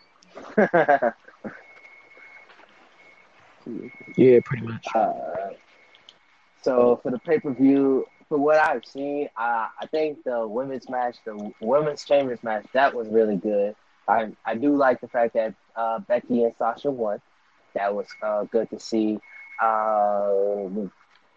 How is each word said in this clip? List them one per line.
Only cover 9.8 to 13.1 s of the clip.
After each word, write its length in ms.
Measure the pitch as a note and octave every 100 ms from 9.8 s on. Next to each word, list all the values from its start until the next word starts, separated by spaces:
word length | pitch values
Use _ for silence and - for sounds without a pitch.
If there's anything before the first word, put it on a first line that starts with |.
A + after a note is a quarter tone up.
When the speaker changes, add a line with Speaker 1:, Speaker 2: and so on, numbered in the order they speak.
Speaker 1:
I 60 | B2
think 340 | D#3 D#3 D3
the 220 | - A#2+ A2+
women's 420 | A2 C3+ C3 -
match, 280 | B2+ B2 -
the 280 | - G#2 G#2 -
women's 440 | A2 C#3 D3+ D3
chambers 380 | - C#3+ C3+ A#2
match, 240 | A#2 G#2+ -
that 220 | B2+ C#3
was 140 | B2
really 280 | A2